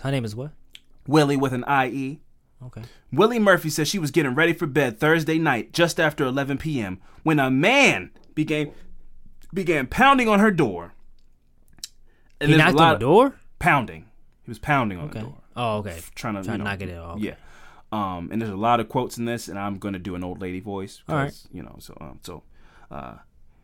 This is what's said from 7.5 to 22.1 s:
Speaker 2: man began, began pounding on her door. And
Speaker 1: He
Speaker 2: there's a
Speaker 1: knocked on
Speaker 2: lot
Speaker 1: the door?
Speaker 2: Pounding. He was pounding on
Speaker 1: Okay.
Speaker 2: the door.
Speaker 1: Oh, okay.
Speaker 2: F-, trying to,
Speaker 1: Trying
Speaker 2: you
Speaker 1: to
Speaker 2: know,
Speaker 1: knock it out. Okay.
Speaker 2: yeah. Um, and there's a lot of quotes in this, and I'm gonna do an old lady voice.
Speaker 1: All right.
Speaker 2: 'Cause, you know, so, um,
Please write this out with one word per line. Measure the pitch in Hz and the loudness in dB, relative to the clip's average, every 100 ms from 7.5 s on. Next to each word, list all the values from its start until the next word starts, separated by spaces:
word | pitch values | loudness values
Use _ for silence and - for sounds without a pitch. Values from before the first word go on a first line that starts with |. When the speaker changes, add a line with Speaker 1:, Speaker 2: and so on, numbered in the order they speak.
Speaker 2:
man | 131 170 269 254 110 87 - - - | 2 4 4 4 2 -4 -16 -10 -6
began, | 151 151 147 - - - - - - - - | -2 -2 -4 -8 -16 -16 -16 -18 -20 -20 -10
began | 180 175 156 127 | -4 -2 0 -2
pounding | - 269 269 226 | 4 6 6 4
on | 202 | 4
her | 214 | 4
door. | 170 131 87 85 - - - - _ _ _ _ - - - - _ _ - | 4 0 -2 -10 -16 -20 -20 -20 _ _ _ _ -20 -20 -20 -20 _ _ -2
And | 147 | 4
Speaker 1:
He | 156 | 6
Speaker 2:
there's | 160 | 8
a | |
Speaker 1:
knocked | 147 | 6
on | 165 | 6
Speaker 2:
lot | 151 | 4
Speaker 1:
the | 120 | 6
door? | 190 269 - - - | 6 6 0 -16 -2
Speaker 2:
Pounding. | 170 147 101 80 - - - _ | 2 2 0 -10 -20 -20 -20 _
He | - | -16
was | 113 | -10
pounding | - 143 113 87 | -2 0 0 -4
on | 76 | -10
Speaker 1:
Okay. | 113 | -10
Speaker 2:
the | 110 | -12
door. | - - - | -16 -16 -6
Speaker 1:
Oh, | 120 107 | -4 -4
okay. | 107 | -6
Speaker 2:
F-, | 82 - | -12 -16
trying | - 127 | -10 -8
to, | 104 | -6
Speaker 1:
Trying | 95 | -6
Speaker 2:
you | 101 | -6
Speaker 1:
to | |
Speaker 2:
know, | 101 | -6
Speaker 1:
knock | 98 | -8
it | 95 | -10
out. | 87 82 85 | -12 -14 -8
Okay. | 104 | -8
Speaker 2:
yeah. | - - - - - - | -10 -20 -20 -20 -20 -10
Um, | 110 98 90 85 | -6 -6 -6 -8
and | 107 | -6
there's | 113 | -6
a | 95 | -2
lot | 113 120 | 0 0
of | 110 | 0
quotes | 135 123 - | -4 -6 -6
in | 117 | -6
this, | 117 - | -6 -8
and | 95 | -8
I'm | 101 98 | -8 -8
gonna | 104 98 | -8 -8
do | 90 | -8
an | 90 | -8
old | 90 87 | -8 -8
lady | 92 92 | -10 -10
voice. | 104 98 98 - - | -10 -10 -10 -14 -6
Speaker 1:
All | 156 | -4
right. | 135 | -4
Speaker 2:
'Cause, | - - | -8 -18
you | 92 | -18
know, | 60 - | -16 -18
so, | - - | -20 -18
um, | 76 | -18